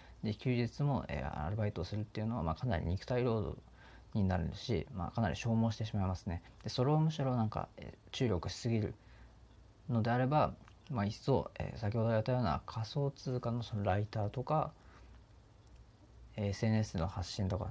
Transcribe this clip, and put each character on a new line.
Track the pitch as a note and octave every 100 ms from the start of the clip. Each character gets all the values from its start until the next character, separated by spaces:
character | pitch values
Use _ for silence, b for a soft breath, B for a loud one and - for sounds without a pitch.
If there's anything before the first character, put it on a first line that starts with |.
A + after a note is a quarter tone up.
| B -
で、 | A2+
休 | G#2+ C3 B2
日 | A#2+ -
も、 | C#3+ C3+ -
え | -
ー、 | C2+ - F#2+
ア |
ル | G#2+
バ | G#2
イ |
ト | F#2
を | F#2
す | G#2+
る |
っ | G#2+
て | -
い |
う | A2
の | A#2+
は、 |
ま | E2
あ、 | -
か | B2
な | E2+
り | D#2+
肉 | F#2 -
体 | B2
労 | B2+ A2+
働 | E2 - - B B B B
に | A2
な | F#2+ F2+
る | E2+ -
し、 | - E2+ - F#2+
ま | E2+
あ、 |
か | -
な | G#2+
り | G#2
消 | A#2 A2+
耗 | A2+
し | G#2+
て |
し | A2 G#2
ま |
い | F#2+
ま | F2+
す | -
ね。 | E2+ B B
で、 | -
そ | - C3
れ |
を | D#3
む | D#3+
し | D#3
ろ | C3 B2
な |
ん | A2
か、 | - - -
え | -
ー、 | - -
注 | - B2+
力 | F2 -
し | -
す | A#2+
ぎ | A2+
る | G#2 - B B B B - - - - -
の | A#2
で | A2+
あ | B2
れ | B2+
ば、 | D3+ G#2 - - - -
ま | B2+
あ、 | G2+
一 | -
層、 | - A#2+ - -
え | - -
ー、 |
先 | G#2+ A2+
ほ |
ど | A2
や | A2
っ |
た | A2
よ | B2+
う |
な | G#2+ C#2+ -
仮 | A#2 A2
想 | D3 C#3
通 | - - B2+
貨 | A#2+
の | A#2+
そ | A2+ G#2+
の |
ラ | F#2+ G2
イ | G#2+
タ | A2 G#2
ー |
と | -
か、 | B2+ D#3 - - B B B B - - - - - - - - - - - -
え | G2+
ー、 |
エ |
ス | G2 A2
エ |
ヌ | A2
エ | A2
ス | F#2
の | E2
発 | - F#2
信 | - F#2+
と | F2+
か、 | F#2+